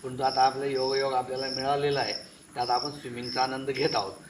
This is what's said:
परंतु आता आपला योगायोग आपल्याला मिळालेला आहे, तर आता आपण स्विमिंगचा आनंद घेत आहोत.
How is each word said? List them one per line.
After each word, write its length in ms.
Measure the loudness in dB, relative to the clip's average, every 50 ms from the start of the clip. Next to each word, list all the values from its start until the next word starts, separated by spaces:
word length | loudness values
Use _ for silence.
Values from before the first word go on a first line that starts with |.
| -8
परंतु 200 | -8 -6 0 0
आता 180 | 2 4 6
आपला 240 | 6 6 6 2 -2
योगायोग 480 | 0 2 2 2 2 2 2 2 2 2
आपल्याला 320 | 0 0 0 -4 -4 -4 -4 -4
मिळालेला 440 | -2 0 0 2 2 2 2 2 2
आहे, 140 | 0 -2 -4 -8 -10 -14 -20 -20 -20 -14 -6
तर 60 | -6
आता 120 | -2 0 0
आपण 160 | 0 0 -2
स्विमिंगचा 520 | -6 -8 -10 -10 -8 -8 -8 -6 0 0
आनंद 280 | 0 0 0 -4 -2 -2
घेत 260 | 0 0 0 2 2
आहोत. 160 | 0 -2 -2 -8 -12 -16